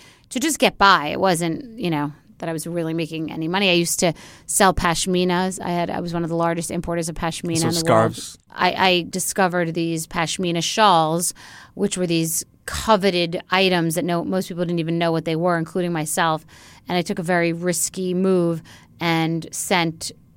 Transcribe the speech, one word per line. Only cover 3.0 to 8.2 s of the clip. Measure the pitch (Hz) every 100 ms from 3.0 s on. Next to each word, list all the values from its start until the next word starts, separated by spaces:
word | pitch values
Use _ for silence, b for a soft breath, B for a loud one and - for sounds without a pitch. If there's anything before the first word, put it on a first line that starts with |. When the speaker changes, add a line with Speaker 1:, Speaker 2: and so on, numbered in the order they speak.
| 160 160 156
Speaker 1:
any | 156 160
money. | 190 196
I |
used | 175 170 -
to | 180 156 B B -
sell | - 196
pashminas. | 175 180 160 - 180 180 180 185 180
I | 185
had, | 175 170
I | -
was | 175
one | 170
of | 170
the | 165
largest | 170 170 165
importers | 170 170 170 165
of | 156
pashmina | 165 - 170 160
Speaker 2:
So | 165
Speaker 1:
in |
the | 170 165
world. | 110 113
Speaker 2:
scarves? | -